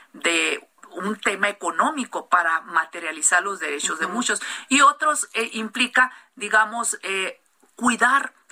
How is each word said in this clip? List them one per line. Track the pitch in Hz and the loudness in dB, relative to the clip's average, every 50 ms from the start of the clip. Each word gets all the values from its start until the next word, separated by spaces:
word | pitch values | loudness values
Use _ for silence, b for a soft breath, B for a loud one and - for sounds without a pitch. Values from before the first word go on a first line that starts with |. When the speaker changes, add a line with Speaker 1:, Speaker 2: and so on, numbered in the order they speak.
| B B B | B B B
Speaker 1:
de | - - 170 170 165 160 156 151 - - _ _ _ - - - | -6 -2 0 0 0 0 0 -2 -4 -8 _ _ _ -20 -16 -12
un | - 185 202 220 - | -8 -6 -6 -6 -4
tema | - 233 202 190 202 202 | -4 -4 -2 -2 -2 -2
económico | 202 - - 170 165 165 214 277 320 285 240 - - 170 - - | -4 -4 -6 -6 -2 0 0 0 0 -4 -6 -6 -6 -8 -4 0
para | - 180 170 165 - 165 | 2 2 2 2 0 -2
materializar | 160 160 151 165 160 - - 175 170 160 156 160 151 - 185 175 180 | -2 -2 -2 -2 -2 -2 -6 -10 -8 -8 -6 -2 0 2 2 2 2
los | 202 196 180 | 0 -6 -6
derechos | 160 151 143 147 151 - 160 156 | -6 -6 -6 -4 -4 -4 -4 -4
de | 160 | -4
Speaker 2:
Ujú. | 180 185 | -4 -4
Speaker 1:
muchos. | 233 247 - 214 - B B B B B B | -4 -2 -2 -2 -4 B B B B B B
Y | 254 285 | 4 6
otros, | 285 277 285 285 311 311 294 - - - - | 6 6 6 4 2 0 0 0 -2 -6 -4
eh, | 220 233 226 - | -6 -6 -4 -4
implica, | 220 220 220 - 254 254 247 - 254 254 247 B B B B B | -8 -8 -6 -2 -2 -2 0 4 2 2 2 B B B B B
digamos, | - 208 202 214 214 220 214 220 233 233 - - 214 - | -12 -6 0 2 2 2 2 0 -4 -4 -4 -6 -6 -4
eh, | 185 190 190 190 180 - _ _ _ _ _ _ _ _ | -4 -4 -2 -4 -4 -8 _ _ _ _ _ _ _ _
cuidar, | - 240 247 233 220 233 247 262 277 285 - _ _ _ - | -2 0 0 2 4 2 4 4 2 0 -2 _ _ _ -20